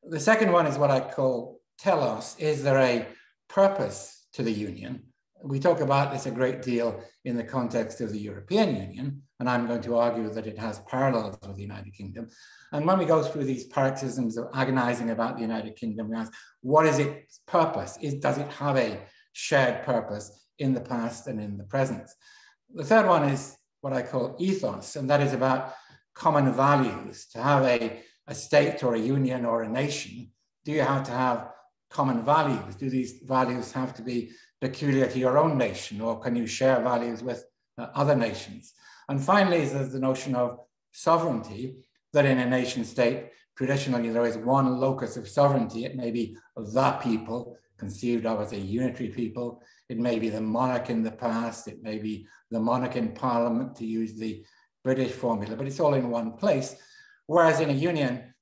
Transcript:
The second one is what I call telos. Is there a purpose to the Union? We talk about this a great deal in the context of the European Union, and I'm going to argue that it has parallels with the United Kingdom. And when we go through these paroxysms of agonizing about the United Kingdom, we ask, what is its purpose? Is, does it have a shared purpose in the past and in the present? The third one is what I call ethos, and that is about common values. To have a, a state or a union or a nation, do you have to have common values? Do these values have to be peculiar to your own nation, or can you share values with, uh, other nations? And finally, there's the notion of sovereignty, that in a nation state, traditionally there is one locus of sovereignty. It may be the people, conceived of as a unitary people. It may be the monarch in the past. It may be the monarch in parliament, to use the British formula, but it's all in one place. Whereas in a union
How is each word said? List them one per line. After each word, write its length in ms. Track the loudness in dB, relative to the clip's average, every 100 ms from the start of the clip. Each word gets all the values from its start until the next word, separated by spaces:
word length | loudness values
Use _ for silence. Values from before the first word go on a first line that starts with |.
The 160 | -8 -2
second 320 | 4 4 6
one 140 | 6 4
is 120 | 2
what 140 | 4
I 80 | 4
call 600 | 0 0 0 0 -4 -16 _ _
telos. 600 | 2 2 2 -2 -8 -4
Is 240 | -2 0
there 160 | 4 6
a 280 | 6 4 -2 -12 -20 _ _
purpose 800 | 4 4 4 -4 -6 -14 -18 _
to 100 | -6
the 80 | -2
Union? 500 | -2 -4 -8 -10 -12 -14 _ _ _
We 180 | -6 0
talk 200 | 2 2
about 320 | 2 2 2
this 140 | -2 -6
a 40 |
great 320 | -2 -2 -2
deal 380 | -2 0 0 -4 -12 _
in 120 | -6 -6
the 80 |
context 560 | -4 -4 -2 -2 -4 -6
of 120 | -6
the 60 | -6
European 560 | -8 -12 -2 2 2
Union, 480 | 0 -6 -8 -8 -8 -14 _
and 120 | 0
I'm 160 | 0 0
going 160 | -2
to 140 | 0 2
argue 320 | 2 2 -4
that 160 | -4 -8
it 120 | -8
has 220 | -8 -8
parallels 580 | -6 0 2 2 -2 -8 -12
with 100 | -10
the 60 |
United 320 | -10 -12 -14
Kingdom. 340 | -14 -14 -12 -14 -16 -20 -20 -8
And 140 | -2 2
when 120 | 4
we 60 |
go 180 | 6 4
through 220 | 2 -2
these 200 | -2 -4
paroxysms 720 | -4 0 0 0 -6 -2 -4 -4
of 120 | -6
agonizing 560 | -2 0 2 0 0 -2
about 260 | -2 -2 -2
the 60 |
United 340 | -4 -4 -6 -8
Kingdom, 320 | -8 -6 -6
we 60 | -6
ask, 160 | -8 -12 -20 _
what 260 | 4 6 6
is 120 | 4
its 420 | 2 -2 -16 -20 -2
purpose? 520 | 2 2 0 -8 -8
Is, 140 | -6
does 240 | -4 -2 -2
it 100 | -4
have 280 | -6 0 2
a 240 | 0 -2 -12 _ _
shared 520 | -12 0 2 2 0
purpose 640 | -2 -2 -2 -8 -10 -18 _ _
in 160 | -2
the 60 | -2
past 460 | -2 -4 -4 -6 -10
and 140 | -8
in 160 | -8 -10
the 80 |
present? 440 | -6 -2 0 -2 -10 -20 -20 -20 -20 _ _
The 100 | -12
third 220 | 4 4 6
one 220 | 4 4
is 280 | -2 -6 -18 _ _
what 120 | -4
I 100 | -4
call 340 | -2 -4 -4 -2
ethos, 580 | -2 0 -2 -6 -10 -6
and 140 | 2
that 100 | 4
is 120 | 4
about 420 | 2 2 2 -2 -12 -20 -20 _
common 380 | -2 2 4 4
values. 720 | 4 4 4 2 -2 -10 -16 -16
To 100 | -4
have 200 | 2 4
a, 400 | 4 2 0 -6 -16 _ -14
a 80 |
state 480 | -12 2 4 4 2
or 140 | 0 0
a 40 |
union 440 | 2 2 2 0
or 180 | 0 0
a 60 | 0
nation, 640 | -2 -2 -4 -8 -12 -16 _ _ _
do 80 | -4
you 100 | 0
have 220 | 2 0
to 80 | -2
have 400 | 0 0 0 -4 -16 _ _ _
common 340 | -2 0 0
values? 500 | 4 4 4 0 -4
Do 160 | -8 -4
these 300 | -2 -4 -8
values 460 | -2 0 2 0 -6
have 220 | -6 -6
to 80 | -6
be 300 | -6 -4 -6 -12 _ _
peculiar 460 | -6 -2 0 2 2
to 120 | 2
your 180 | 4 4
own 180 | 4 2
nation, 440 | 0 -2 -10 -6
or 180 | -4 -4
can 160 | -2
you 100 | -2
share 380 | -2 2 4 4
values 400 | 2 0 -2 -6
with, 220 | -6 -8 -10 _ _ -14
uh, 80 | -10
other 220 | -2 2 4
nations? 580 | 2 -4 -12 -16 -18 _ -20 -20 -6
And 140 | -4
finally, 420 | 4 4 6 4
there's 280 | 2 -2 -4
the 80 | -2
notion 340 | 0 0 -2
of 240 | 0 0 -2 -16 _ _
sovereignty, 840 | -6 2 4 4 -2 -6 -10 -10 -12 _ _ _
that 140 | 4 6
in 120 | 4
a 120 | 4
nation 340 | 2 0 -2
state, 460 | -6 2 2 2 -8 -20 _ -6
traditionally 540 | 0 0 0 0 0
there 160 | 2 0
is 100 | 0
one 440 | 2 4 4 2
locus 360 | 0 0 -4 -8
of 120 | -6
sovereignty. 560 | 4 4 4 0 -4
It 100 | -8
may 160 | -6 -4
be 260 | -2 -4 -6 _ -12
the 340 | -4 2 2 2
people, 560 | -2 -2 -2 -8 -8 -16 _ _
conceived 480 | -14 -6 -2 0 0
of 140 | -2
as 120 | -4
a 60 | -6
unitary 520 | -4 -2 -2 -4 -8
people. 520 | -6 -6 -4 -8 -10 _ _ _
It 100 | -4
may 200 | -2 0
be 100 | -2
the 120 | -2
monarch 500 | -2 0 0 0 -2
in 140 | -2
the 80 | -2
past. 560 | -2 -4 -2 -4 -8 -14
It 120 | -14
may 180 | -8 -8
be 280 | -6 -8 -12 -20 _
the 80 | -2
monarch 380 | 0 0 0 -2
in 160 | -4
parliament, 640 | -2 -2 0 2 0 -4 -8
to 100 | -6
use 320 | -4 -4 -6
the 260 | -8 -8 -14 _ _ _
British 300 | -2 0 0
formula, 420 | -2 -2 -2 -2
but 140 | -6 -8
it's 100 | 2
all 160 | 4
in 160 | 4 2
one 220 | -2 -4
place. 420 | -2 0 0 -2 -10 -20 -20 -20 _ 0
Whereas 340 | 6 6 6
in 100 | 2
a 40 |
union 600 | 2 0 0 0 -2 -10 _